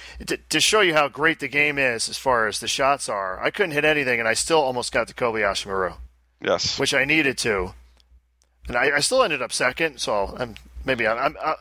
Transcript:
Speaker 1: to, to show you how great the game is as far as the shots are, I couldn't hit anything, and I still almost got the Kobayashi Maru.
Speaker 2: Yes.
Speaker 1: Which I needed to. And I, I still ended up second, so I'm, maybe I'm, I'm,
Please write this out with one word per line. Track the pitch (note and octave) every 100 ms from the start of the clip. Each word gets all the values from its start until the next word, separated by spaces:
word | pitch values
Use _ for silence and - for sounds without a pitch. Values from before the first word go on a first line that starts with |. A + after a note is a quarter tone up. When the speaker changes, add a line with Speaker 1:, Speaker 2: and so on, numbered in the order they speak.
| - - -
Speaker 1:
to, | -
to | - D#3
show | - G#3+
you | F#3+
how | D#3 C#3+
great | C3+ D#3 D#3
the | C#3
game | C#3 D3 C#3+
is | C3+ A2+ -
as | G#2+
far | C#3 A#2+ G#2+
as | G2
the | A2+
shots | - C3+ C#3 -
are, | G#2+ F#2+ F#2
I | A#2+
couldn't | F3+ F#3+
hit | D3 D3+
anything, | D3+ C3 A#2+
and | A2+
I | A2+
still | - D#3+
almost | C3+ B2 A#2
got | B2+ A2
the |
Kobayashi | - B2 A2 G2+ F#2+ -
Maru. | F#2+ F2+ - - _ _ _
Speaker 2:
Yes. | - F2 - -
Speaker 1:
Which | C3+
I | C#3 C3+
needed | D#3 C#3 A#2+
to. | B2 G2+ F#2 - - _ _ _ _ _ _ _ -
And | A#2+
I, | C3+ D3
I |
still | D3 C4
ended | A3+ D3
up | A#2
second, | - B2+ B2+ E3 B2
so | - G#2+ F#2+ G#2+
I'm, | B2 G2+ - - C3+
maybe | B2+ A2
I'm, | A#2 C#3 D#3
I'm, | D3 D#3